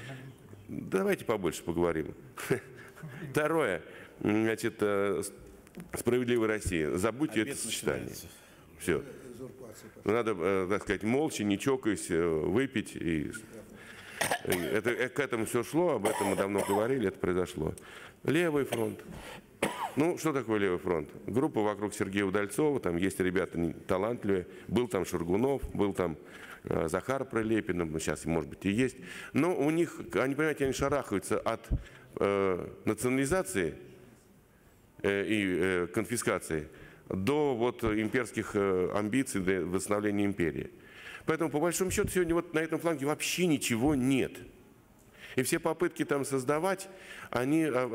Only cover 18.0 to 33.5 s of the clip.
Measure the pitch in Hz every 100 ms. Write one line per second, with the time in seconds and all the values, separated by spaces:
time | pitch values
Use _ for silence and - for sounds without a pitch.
18 | - - - 147 175 147 127 120 107 98
19 | - - - - - - - - - -
20 | 160 139 160 135 113 107 98 87 92 85
21 | 76 - - 104 147 117 104 101 104 -
22 | 98 98 98 101 101 - 151 131 92 85
23 | 92 - 90 90 85 80 85 - - 92
24 | 107 123 104 95 87 - - 101 123 98
25 | 85 85 85 98 131 131 - 98 101 95
26 | 87 78 - - - - - - 82 90
27 | - 135 127 113 110 110 101 87 82 78
28 | 85 76 80 82 71 73 92 104 127 -
29 | - - - 123 165 180 143 165 170 -
30 | 104 87 131 139 156 139 135 120 139 143
31 | 120 98 - 110 107 113 - - - -
32 | - - 98 101 98 87 - - - 107
33 | 123 131 139 185 180